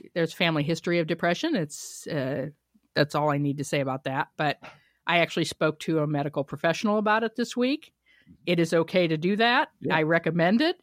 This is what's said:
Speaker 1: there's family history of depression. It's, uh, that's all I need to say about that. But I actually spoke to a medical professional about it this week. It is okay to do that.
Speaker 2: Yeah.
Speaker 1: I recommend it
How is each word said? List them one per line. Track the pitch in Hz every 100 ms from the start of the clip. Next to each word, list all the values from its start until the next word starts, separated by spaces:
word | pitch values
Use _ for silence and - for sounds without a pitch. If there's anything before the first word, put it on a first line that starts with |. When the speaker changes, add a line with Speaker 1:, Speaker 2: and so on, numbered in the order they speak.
| -
Speaker 1:
there's | 175 165
family | - 170 156
history | 147 165 - 170
of | 160
depression. | 170 170 175 330 262
It's, | 151 - - - -
uh, | 156 131 139 147 - _ _ _
that's | - 147 151
all | 151
I | 143
need | 143 143
to |
say | 139 147
about | 135 131
that. | 139 135 - -
But | 151 - - - _ _ -
I | 175
actually | 160 - 156
spoke | - 156 151
to | - 160
a | 151
medical | 147 147 151
professional | - 143 165 160 214 214
about | 214 220
it | 226 233
this | 233 240
week. | 254 311 - _ _ _ - - -
It | 170
is | 165
okay | 170 160 185 175
to | 156
do | 175 208
that. | 233 254 311 -
Speaker 2:
Yeah. | 135 156
Speaker 1:
I |
recommend | 156 165 170 170 170 226
it | 311 370